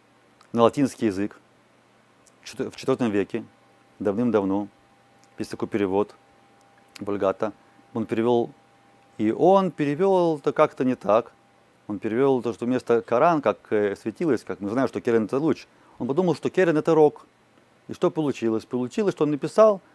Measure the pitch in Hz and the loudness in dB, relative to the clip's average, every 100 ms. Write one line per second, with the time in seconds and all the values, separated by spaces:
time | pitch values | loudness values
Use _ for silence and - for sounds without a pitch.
0 | _ _ _ _ _ 117 117 143 135 - | _ _ _ _ _ 2 2 4 -2 0
1 | 110 92 104 - _ _ _ _ _ _ | -2 -2 -6 -8 _ _ _ _ _ _
2 | _ _ _ _ - - 107 - - 131 | _ _ _ _ -20 -10 -10 -8 -4 -2
3 | 120 101 95 113 110 _ _ _ _ - | 0 -2 -4 -6 -12 _ _ _ _ -6
4 | 101 98 123 107 98 98 101 _ _ _ | -4 -2 0 0 0 -4 -6 _ _ _
5 | _ _ _ - 107 - 85 107 98 95 | _ _ _ -14 -12 -10 -6 -2 0 0
6 | 104 - _ _ _ _ _ _ _ - | -2 -6 _ _ _ _ _ _ _ -14
7 | 101 101 98 - 107 - _ _ _ 117 | -8 -2 -2 -2 -6 -8 _ _ _ -8
8 | 107 110 117 120 120 - _ _ _ _ | -4 -2 2 2 0 -8 _ _ _ _
9 | _ - 107 107 165 196 185 - 143 147 | _ -4 -2 2 4 4 2 -2 -4 0
10 | 196 185 175 151 151 135 151 - 131 123 | 0 2 2 0 -4 2 0 2 -2 -2
11 | - 110 - _ _ _ _ _ - 101 | 2 2 2 _ _ _ _ _ -12 -8
12 | 110 113 139 127 117 - 120 127 - 117 | -4 0 0 0 -2 -6 -4 -4 0 0
13 | - 120 165 160 110 101 - 107 104 98 | 2 2 2 2 0 -4 -2 0 0 -2
14 | 117 - 170 113 - 92 98 117 127 107 | -8 -4 -2 -2 -4 -8 -4 -2 -2 -4
15 | 123 113 104 131 156 117 - _ _ - | 0 0 0 -2 -2 -4 -6 _ _ -12
16 | 120 143 185 147 131 - 180 151 151 160 | -4 -2 0 0 -2 0 2 2 2 4
17 | 151 - - _ _ _ _ _ - - | 4 2 -20 _ _ _ _ _ -16 -4
18 | 180 - 147 127 113 110 - 123 123 - | -2 -2 -4 -2 -2 -2 -4 -6 -6 -2
19 | 202 - 151 147 151 - 220 196 _ | -2 0 -2 -2 -4 4 4 4 _